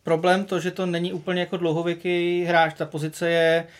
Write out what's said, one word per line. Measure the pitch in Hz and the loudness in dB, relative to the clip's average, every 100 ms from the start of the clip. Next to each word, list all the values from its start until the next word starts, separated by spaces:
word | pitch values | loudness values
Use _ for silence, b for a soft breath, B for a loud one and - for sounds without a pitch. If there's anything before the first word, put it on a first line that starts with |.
problém | - 160 180 190 202 | -2 0 4 2 2
to, | 175 | -2
že | 175 | -4
to | - 185 | -4 -2
není | 170 180 | -2 -4
úplně | 185 185 180 | -6 -4 -4
jako | 175 185 | -2 -2
dlouhověký | 170 160 170 170 180 175 175 175 | 0 0 -2 -4 -2 0 0 0
hráč. | 175 170 160 | 2 4 2
Ta | 156 151 | 0 -8
pozice | 151 156 - 170 | -4 -6 -4 0
je | 170 165 165 165 | 2 4 2 -2